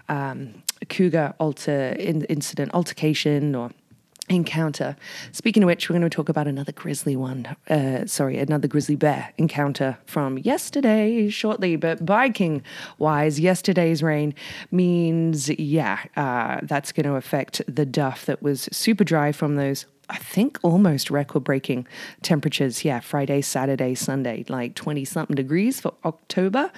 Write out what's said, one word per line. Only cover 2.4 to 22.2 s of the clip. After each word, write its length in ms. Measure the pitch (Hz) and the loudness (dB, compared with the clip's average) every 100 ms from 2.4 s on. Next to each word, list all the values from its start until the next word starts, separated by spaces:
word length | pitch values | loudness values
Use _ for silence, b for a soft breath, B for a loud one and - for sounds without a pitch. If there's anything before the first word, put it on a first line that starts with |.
| - - 143 | -4 -4 -2
altercation 800 | 175 170 - 156 143 151 147 147 | 0 -2 -2 0 2 2 2 2
or 180 | 131 120 - _ _ _ - - | -2 -6 -12 _ _ _ -12 0
encounter. 680 | 180 156 160 160 143 139 143 B B B | 0 2 0 0 -2 -4 -6 B B B
Speaking 280 | - 226 214 | -4 2 6
of 60 | 180 | 6
which, 200 | 170 - | 4 2
we're 60 | |
gonna 160 | 175 170 | 2 2
talk 200 | - 156 | 0 0
about 180 | 156 147 | 0 0
another 240 | 139 143 | -2 -6
grizzly 440 | - 170 139 147 131 | -8 -6 -4 -2 -2
one, 400 | 127 131 117 - - | -2 -6 -8 -10 0
uh, 380 | 156 135 131 - | 2 2 -2 -2
sorry, 320 | - 135 131 | -2 0 0
another 280 | 139 151 135 | 0 0 2
grizzly 280 | 147 143 143 | 0 0 2
bear 360 | 151 135 - - | 2 2 -4 0
encounter 640 | 160 147 143 131 135 123 - | 0 2 -2 0 -2 -4 -6
from 320 | 156 135 131 | -2 -2 -2
yesterday 880 | 175 302 - 285 254 220 214 233 208 | -2 -2 -2 0 4 4 4 2 0
shortly, 460 | 214 214 - 185 160 | 0 -2 0 0 2
but 280 | 165 165 | 0 0
biking 600 | 165 208 269 214 175 147 B B B B | 2 2 2 2 0 0 B B B B
wise, 420 | 151 147 156 147 | 2 4 2 4
yesterday's 600 | 175 185 - 180 165 160 | 2 2 2 2 4 2
rain 320 | 160 151 151 143 B B B | 2 2 0 -4 B B B
means, 800 | 180 180 175 165 165 165 156 135 - | 2 4 4 2 2 2 0 -2 -2
yeah, 400 | 151 156 113 98 - - | 0 2 2 -2 -4 -4
uh, 400 | 139 123 117 127 | -2 0 -2 -4
that's 280 | 143 143 - | -2 -4 -2
gonna 220 | - 143 | -2 0
affect 480 | 139 - 143 131 - - | -2 -2 -4 -2 -6 -4
the 180 | 127 143 | -2 0
duff 400 | 156 135 127 - | 0 -2 -2 -6
that 160 | 139 | -2
was 260 | 143 139 - | -2 -2 -4
super 320 | - - 220 | -2 0 2
dry 280 | 190 160 147 | 4 2 2
from 260 | 147 151 143 | 0 0 0
those, 280 | 139 139 - _ - | 0 -4 -8 _ -14
I 100 | - | -14
think, 420 | - - 262 - | -4 0 0 2
almost 480 | 175 175 196 139 - | 2 6 6 4 0
record-breaking 800 | 143 139 147 131 135 - 123 123 B B B | -2 0 -2 0 -2 0 -4 -4 B B B